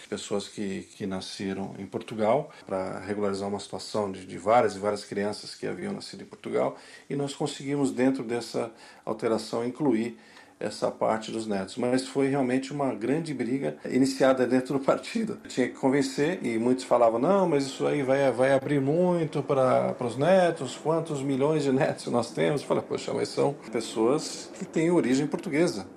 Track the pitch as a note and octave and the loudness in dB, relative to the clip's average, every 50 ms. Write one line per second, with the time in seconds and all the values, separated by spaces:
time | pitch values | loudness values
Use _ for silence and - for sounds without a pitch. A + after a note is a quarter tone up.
0 | - - G#2 G2 - - G#2+ G2+ G2 - - - G#2 G2 F#2+ F2 - - - - | -12 -10 -8 -8 -6 -4 -4 -4 -4 -6 -8 -8 -6 -6 -6 -8 -10 -12 -12 -8
1 | A2 G2 F#2+ F#2 F#2+ - - - G#2 G2 F#2+ F#2+ G2 E2+ - - G2 F#2+ - A2 | -8 -6 -6 -6 -8 -8 -8 -6 -4 -4 -4 -4 -6 -8 -8 -10 -10 -8 -8 -8
2 | - - A#2 A2 G#2+ G#2+ A#2+ D3 D3+ - - - - - G2 F#2+ F#2 F#2+ G2+ G2+ | -8 -8 -4 0 2 2 2 2 0 -4 -12 -18 -10 -6 -4 -4 -4 -4 -6 -8
3 | G2+ G2+ G#2 G#2 G#2 G2 G2 F#2+ G2+ G2+ G2+ G2 - - - F#2 - - - A2 | -6 -6 -4 -2 -2 -2 -2 -2 -4 -4 -6 -6 -8 -10 -12 -12 -10 -6 -4 -4
4 | G#2 G2 F#2+ F#2+ F2+ F2+ F2+ F2 F2 G2+ A2+ B2 A#2 G#2 F#2+ F#2+ G2 G#2 G#2 G2+ | -2 -4 -6 -8 -12 -12 -12 -4 0 4 4 4 4 4 0 -2 -2 -2 -2 -2
5 | - - F#2+ G2+ G2+ G#2 G2+ - - - - - - G#2 G2 F#2 G2+ G2+ - - | -4 -6 -4 -4 -2 -2 -4 -6 -10 -14 -12 -10 -8 -8 -6 -6 -6 -6 -6 -8
6 | - - - G3 G3+ - - - - A#2 A2+ B2 C3 C3+ C3+ - - - - - | -10 -12 -14 -14 -16 -16 -16 -12 -8 -4 -2 0 0 -2 -4 -8 -14 -20 -20 -18
7 | - - C3 C#3+ C#3+ C#3 - - D#3+ C#3+ - - C#3 C3+ C#3+ C#3+ C#3 B2 G#2+ A#2 | -10 -8 -6 -4 -4 -4 -4 -4 -6 -6 -6 -6 -6 -4 -2 0 0 0 2 2
8 | B2+ C3 C3+ C3 B2 A2 A#2+ A#2+ A2+ - - B2 A#2+ A2+ - - - - - - | 2 2 2 0 -2 -4 -4 -4 -4 -4 -4 -4 -6 -6 -8 -14 -20 -20 -20 -12
9 | - - A2 - B2+ A2+ A2+ G#2+ - - - A#2 A#2+ B2 B2+ - D#3 C#3 A2+ A2 | -8 -8 -4 -2 0 0 0 0 -2 -2 -4 -4 -2 -4 -2 0 2 2 2 2
10 | A2+ A#2 A#2 - - - - - - - - - - G#2+ G#2+ - A#2+ A2+ - - | 0 -2 -6 -10 -18 -20 -20 -20 -20 -20 -10 -8 -8 -6 -4 -2 -2 -2 -2 0
11 | A#2 A2+ A2 A2+ A2+ - A2+ A2+ A2 A2 G2+ G2 F#2+ F#2+ - B2 A#2+ B2 B2+ C3 | 0 2 2 0 -2 -6 -6 -6 -4 -2 -4 -4 -4 -6 -4 -2 0 2 2 0
12 | C3+ - - C#3 C#3 C3+ C3+ C#3+ C3 A#2+ B2+ C3 C3 - D#3 C#3+ C#3 C3+ A2 G2+ | 0 0 0 0 2 2 2 2 0 2 0 0 -2 -4 -4 -2 -2 -2 -2 -2
13 | A2+ A#2+ C#3+ E3 E3 D#3 C#3+ A#2 A2+ A2 C3 C#3 D3+ D3+ - - - - - B2+ | -2 0 0 0 -2 -4 -4 -4 -2 -2 -2 -2 -2 -4 -6 -6 -4 0 2 4
14 | C3+ C3+ C3+ - C#3 C3 C3 B2+ B2 A#2 B2+ B2+ B2+ - D3 C3+ - - C#3 - | 4 4 4 4 4 6 6 4 4 4 2 2 2 0 -2 0 2 2 0 0
15 | - - - A3+ A3 - - - - - - - B2 - - - - C3+ C#3 C#3+ | -2 -4 -4 -4 -4 -4 -6 -8 -12 -6 -2 0 0 0 0 0 0 2 4 2
16 | C3 C3+ - D3 C#3+ D#3+ F#3 - - B2 A2+ A2+ A#2 B2 B2+ B2+ - - B2+ A#2+ | 2 0 0 0 0 0 0 -2 -2 -2 0 2 2 2 2 2 2 4 4 6
17 | A#2+ A2+ A2+ A#2 C3+ E3+ G3 G3 F#3 E3+ D3+ C#3+ C#3 C3+ - - C#3+ C#3+ D3 D3 | 6 6 6 4 4 4 4 4 4 4 2 2 0 0 -2 -2 0 0 0 2
18 | C3+ B2 C3+ C#3 C#3 C3+ A#2+ A#2 C3 C3+ C#3 C3+ C3 C#3+ D3 C#3+ C3+ C3+ D#3 F3 | 2 2 4 4 4 4 4 4 4 4 4 4 4 2 0 2 2 2 4 4
19 | F3+ F3+ F3 E3+ D#3+ D3+ - D3 C#3 - C#3 C3 C3 B2+ B2 B2 B2 B2+ B2 - | 4 4 2 2 0 0 -2 -2 0 2 2 4 4 6 4 4 2 2 0 -2
20 | B2 A#2 A2 B2+ C#3 E3+ F#3+ F#3+ F3+ E3+ E3 - C#3 B2+ - - - D3+ E3 E3 | -4 -4 -2 0 4 4 6 6 6 4 2 0 -4 -8 -8 -4 -2 0 0 0
21 | D#3+ D#3+ D3+ C#3 C3+ C#3 C#3 B2+ C#3 D3+ D#3+ D3+ C#3 C#3 B2+ C3 D#3 - - - | 0 -2 -4 -4 -2 -2 0 2 2 2 2 2 2 2 2 4 2 2 0 -2
22 | - - - B2 A#2 - - D3+ D#3+ E3 D3+ C3+ - - D3 C3+ - - B2+ - | -4 -2 0 0 0 -2 0 0 2 2 2 0 0 0 -2 -2 -2 -2 -6 -6
23 | - - A#2+ A2+ A#2 - - C3+ C#3 C#3+ C#3+ - - - A2 A#2+ - - - A2+ | -4 -4 -2 -2 -2 -2 0 0 0 0 0 -4 -8 -6 -6 -4 -4 -4 0 2
24 | A2 A#2 C#3 D#3+ D#3 - - - - - - - F#3+ - - E3+ D#3+ E3+ F3+ E3+ | 2 4 2 2 -2 -6 -10 -12 -14 -14 -14 -12 -10 -4 -2 0 2 4 4 4
25 | - A#2+ C3 C3+ D3+ C#3+ - F3 - F#3 C#3 D3+ F3 B2 A2 G2+ F2+ - - | 4 4 2 2 2 0 -2 -4 -4 -2 0 2 2 2 0 -4 -8 -12 -14